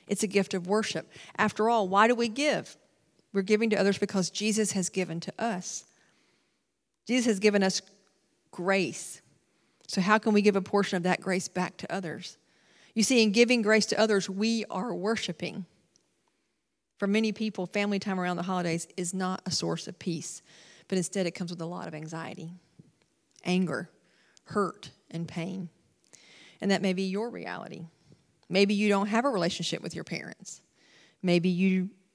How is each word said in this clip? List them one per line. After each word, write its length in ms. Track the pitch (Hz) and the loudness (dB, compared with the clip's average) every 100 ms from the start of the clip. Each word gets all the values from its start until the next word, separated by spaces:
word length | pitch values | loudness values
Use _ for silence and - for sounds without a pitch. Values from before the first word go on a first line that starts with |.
| - | -6
It's 160 | 202 | -2
a 40 | 208 | 0
gift 260 | 196 190 | 2 0
of 140 | 190 175 | -2 0
worship. 420 | 208 214 - - - - - | 0 0 -4 -8 -14 -8 0
After 320 | 208 - 220 | 0 2 2
all, 180 | 233 190 | 4 4
why 220 | 196 226 | 6 6
do 60 | 240 | 6
we 120 | 233 | 0
give? 500 | 233 294 180 - - _ _ _ _ _ | 0 2 2 -2 -14 _ _ _ _ _
We're 120 | 196 | -2
giving 260 | 190 214 226 | 2 4 4
to 80 | 208 | 4
others 200 | 196 196 | 4 2
because 320 | 202 196 175 | 0 0 -2
Jesus 440 | - 208 214 202 | 0 0 2 0
has 160 | 196 175 | 0 -2
given 300 | 185 175 165 | -2 -4 -4
to 120 | - - | -8 -6
us. 480 | 233 185 - - - _ _ _ _ _ _ _ _ _ _ _ - | -4 -4 -8 -12 -14 _ _ _ _ _ _ _ _ _ _ _ -2
Jesus 200 | 247 240 | 2 2
has 140 | 196 | 4
given 240 | 208 202 | 4 4
us 180 | 190 - - _ _ _ _ _ _ | 2 0 -6 _ _ _ _ _ _
grace. 720 | - 175 196 170 160 - - _ _ _ _ _ _ - | -6 0 0 0 -4 -12 -14 _ _ _ _ _ _ -8
So 140 | - | -2
how 160 | 185 214 | 2 2
can 160 | 226 | 4
we 80 | 208 | 4
give 140 | 208 196 | 4 2
a 60 | |
portion 360 | 190 202 196 185 | 2 0 2 0
of 60 | |
that 180 | 175 180 | 0 0
grace 260 | - 185 - | 0 -4 -4
back 300 | 185 180 - | -4 -6 -6
to 160 | - | -10
others? 440 | 190 175 - - - _ _ _ _ _ | -8 -8 -10 -14 -18 _ _ _ _ _
You 100 | 220 | 0
see, 180 | 208 254 | 4 6
in 100 | 214 | 6
giving 300 | 202 233 240 | 6 6 6
grace 240 | 208 220 208 | 4 4 4
to 120 | - | 2
others, 300 | 220 202 185 | 2 2 0
we 360 | 190 220 226 - | -2 0 0 -4
are 240 | 185 240 | -6 -4
worshiping. 720 | 175 196 226 - 170 170 190 175 _ _ _ _ _ _ _ _ _ _ _ _ - | -4 -2 -2 -4 -6 -8 -8 -12 _ _ _ _ _ _ _ _ _ _ _ _ -6
For 100 | 196 | 0
many 260 | 208 220 | 2 0
people, 320 | 208 220 202 180 | -2 -4 -4 -4
family 340 | 208 208 196 | -2 0 -2
time 200 | 202 185 | -2 -2
around 180 | 180 175 | -2 -2
the 60 | |
holidays 440 | 180 185 175 170 - - | -2 -2 0 -2 -4 -8
is 180 | 175 | -6
not 280 | 185 185 185 - | -4 -4 -4 -4
a 60 | |
source 360 | - 165 165 - | -4 -4 -4 -8
of 120 | 180 | -10
peace, 420 | 185 156 - - - - - - - | -6 -6 -6 -14 -18 -20 -20 -20 -6
but 100 | 185 | -4
instead 300 | 165 196 175 | -2 -2 -4
it 40 | |
comes 200 | - 175 | -4 -8
with 100 | 175 | -8
a 40 | 165 | -8
lot 240 | 180 165 | -8 -8
of 40 | |
anxiety, 600 | 156 156 165 160 - 165 180 _ - - _ _ _ _ _ | -10 -10 -10 -12 -12 -14 -16 _ -20 -20 _ _ _ _ _
anger, 460 | - 180 185 117 175 _ _ _ _ _ - | -2 0 0 -2 -8 _ _ _ _ _ -8
hurt, 460 | 214 180 - - - _ | -4 -4 -4 -18 -20 _
and 160 | 165 170 | -10 -8
pain. 420 | 175 170 190 180 - _ _ _ - - - - - | -8 -8 -8 -10 -14 _ _ _ -20 -20 -20 -20 -6
And 100 | 202 | 0
that 100 | 190 | 2
may 120 | 190 | 2
be 100 | 185 | 0
your 260 | 190 190 233 | -2 -4 -6
reality. 580 | 87 - 90 - - 165 _ _ - _ _ - | -8 -10 -10 -10 -14 -16 _ _ -20 _ _ -2
Maybe 260 | 185 202 | 4 4
you 140 | 208 208 | 4 4
don't 200 | 202 202 | 2 2
have 180 | 220 269 | 2 2
a 40 | |
relationship 520 | 214 170 - 170 - | 2 0 -2 -4 -6
with 120 | 175 | -8
your 120 | - - | -10 -10
parents. 560 | - - - - - _ _ _ _ _ _ | -10 -10 -14 -16 -20 _ _ _ _ _ _
Maybe 280 | 180 175 180 | 2 4 4
you, 400 | 175 190 185 185 - _ | 4 4 2 0 -6 _